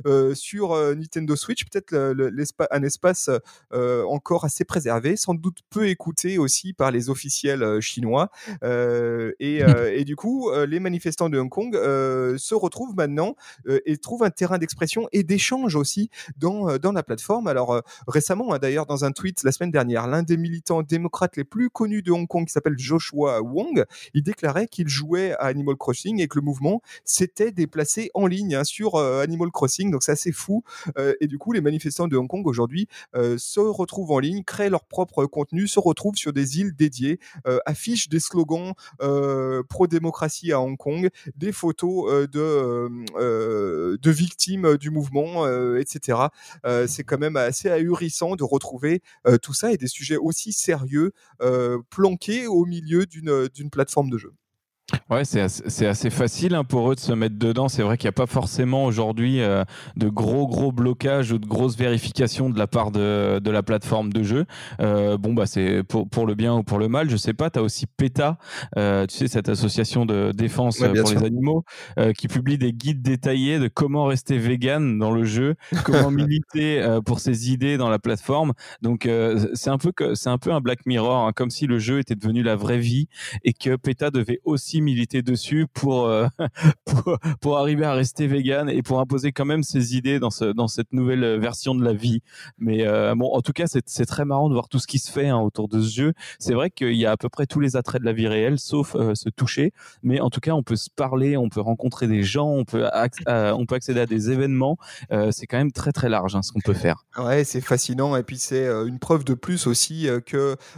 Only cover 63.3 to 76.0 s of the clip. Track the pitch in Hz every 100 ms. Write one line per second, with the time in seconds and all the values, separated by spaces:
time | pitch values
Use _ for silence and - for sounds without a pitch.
63.3 | 98 104 107 98 107 - 113 104 107 104
64.3 | 127 180 - - 110 110 104 104 101 104
65.3 | 117 98 95 95 98 95 110 101 120 110
66.3 | 104 117 117 104 101 110 135 156 110 -
67.3 | 107 160 123 110 - - - 135 131 147
68.3 | 165 - - - - 143 196 190 - 131
69.3 | 113 110 104 107 - 107 123 113 101 101
70.3 | 101 117 - 123 113 123 104 107 104 110
71.3 | 123 139 160 - - - - 110 110 117
72.3 | 131 127 143 123 117 135 139 127 127 135
73.3 | 131 135 156 117 - 143 147 139 131 -
74.3 | 131 117 123 127 151 139 107 110 113 113
75.3 | 110 139 165 - 170 - 151